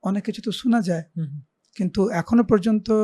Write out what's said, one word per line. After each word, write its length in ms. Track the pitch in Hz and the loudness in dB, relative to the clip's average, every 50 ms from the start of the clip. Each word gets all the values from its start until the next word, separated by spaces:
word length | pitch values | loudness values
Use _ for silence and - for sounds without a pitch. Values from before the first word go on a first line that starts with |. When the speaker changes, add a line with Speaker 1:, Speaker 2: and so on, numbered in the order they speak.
| - | -2
Speaker 1:
অনেক 200 | 185 196 208 196 | -2 -4 -2 -4
কিছু 180 | - 208 - | -6 -8 -6
তো 100 | - 233 | -6 -8
শোনা 300 | 190 - - 254 226 240 | -8 -4 0 0 2 2
যায়, 220 | 196 175 175 160 160 _ _ 170 | 2 0 -2 -4 -4 _ _ -8
Speaker 2:
হুম, 100 | 160 143 | -8 -8
হুম। 140 | 139 147 131 _ _ _ _ _ _ | -8 -14 -16 _ _ _ _ _ _
Speaker 1:
কিন্তু 340 | - 202 180 - 220 190 214 | -4 -4 -2 0 0 0 0
এখনো 340 | 214 175 160 - 233 233 233 | 0 -2 -2 2 4 4 4
পর্যন্ত 480 | - 247 208 175 226 220 214 208 - 220 214 | 4 2 2 2 2 0 0 0 0 0 2